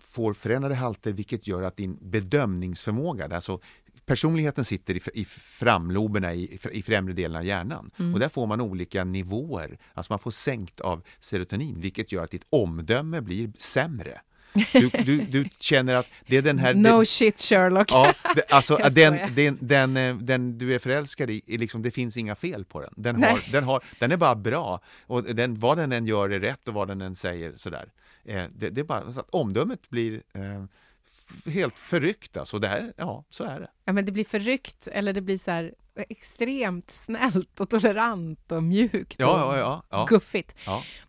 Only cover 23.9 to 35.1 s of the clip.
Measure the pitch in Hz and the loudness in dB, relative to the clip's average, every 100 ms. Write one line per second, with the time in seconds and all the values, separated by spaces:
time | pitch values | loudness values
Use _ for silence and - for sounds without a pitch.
23.9 | - 120 175 156 110 104 147 117 87 - | -2 0 4 4 2 0 -2 -4 -8 -10
24.9 | - - 123 113 113 123 110 123 160 147 | -20 -6 -4 -2 -2 -2 0 2 2 0
25.9 | 120 110 104 98 101 104 135 - 104 98 | -2 0 0 0 -2 -4 -4 -8 -6 -6
26.9 | 98 95 92 92 87 82 - 92 73 - | -6 -10 -8 -8 -6 -10 -12 -12 -12 -14
27.9 | _ _ _ - 98 87 - 104 117 151 | _ _ _ -10 -8 -8 -8 -6 -6 -6
28.9 | 120 - 123 - 185 113 101 185 247 _ | -6 -8 -12 -6 -4 -2 -2 -2 -6 _
29.9 | 117 113 107 - 101 98 101 95 _ _ | -4 -4 -6 -12 -12 -10 -10 -14 _ _
30.9 | _ _ _ - - - 165 143 - - | _ _ _ -20 -14 -6 -4 -4 -6 -4
31.9 | 175 151 214 - 82 67 107 101 101 233 | -2 0 -4 -10 -12 -8 -4 -2 -2 -6
32.9 | - 165 127 - - - 131 - _ - | -8 -10 -10 -14 -12 -10 -10 -14 _ -4
33.9 | 202 196 202 208 214 214 269 - - - | -2 -2 -4 -4 -4 -2 -4 -6 -18 -10
34.9 | 202 202 | -4 -4